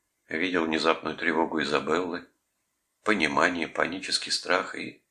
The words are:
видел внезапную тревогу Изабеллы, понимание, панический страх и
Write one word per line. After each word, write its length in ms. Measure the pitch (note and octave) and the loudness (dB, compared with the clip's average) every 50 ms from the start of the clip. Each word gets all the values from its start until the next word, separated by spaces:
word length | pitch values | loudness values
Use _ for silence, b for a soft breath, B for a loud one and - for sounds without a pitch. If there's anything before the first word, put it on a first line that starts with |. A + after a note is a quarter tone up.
| _ _ _ _ _ - | _ _ _ _ _ -6
видел 380 | D#2+ D#2+ F2 F#2 F2+ F2 D#2+ | -4 -2 -2 0 2 2 2
внезапную 520 | D#2+ D#2 D#2 D2+ E2 D#2+ - - D#2 D#2 D2+ | 2 0 2 2 2 2 2 0 -4 -6 -2
тревогу 440 | D#2 E2+ D#2+ D#2+ D#2+ D#2 - D#2 | 0 0 2 2 0 0 0 -2
Изабеллы, 680 | D2+ D2 D2+ C#2+ C#2+ C#2+ D#2 E2+ F#2 F2 E2+ F2 - - _ _ _ _ _ _ _ _ _ _ _ _ _ _ _ | 0 0 0 0 2 2 0 0 0 -2 -6 -8 -10 -14 _ _ _ _ _ _ _ _ _ _ _ _ _ _ _
понимание, 640 | - A2 F#2+ D#2 D2 C#2+ C#2 D#2 F2+ F2 E2+ D#2+ - | 0 2 2 2 2 4 4 4 4 2 0 -4 -4
панический 640 | - - D2+ D#2 E2+ F#2+ - - - - - - | -2 -2 -2 -2 -2 -6 -4 -4 -2 -2 -2 -2
страх 440 | - - - - F2 F#2 F2+ - - | -4 -4 0 0 0 0 0 -4 -6
и 280 | - F2 - - - _ _ | -8 -8 -10 -12 -14 _ _